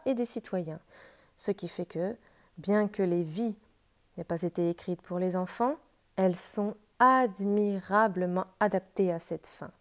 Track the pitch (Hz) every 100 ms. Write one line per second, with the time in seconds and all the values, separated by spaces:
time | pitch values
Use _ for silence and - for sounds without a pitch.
0 | - 247 240 - - 190 160 156 _ -
1 | - _ _ _ - 196 175 - 175 160
2 | 180 233 _ _ _ - 151 208 208 208
3 | 190 170 165 160 226 202 _ _ _ _
4 | _ - - 170 175 170 170 170 - 180
5 | - 180 185 180 180 - 240 311 _ _
6 | _ - 190 175 - - 202 - _ _
7 | 254 262 247 190 202 202 208 196 - 202
8 | 220 185 180 180 190 _ 208 196 185 -
9 | 185 165 - 160 - - - -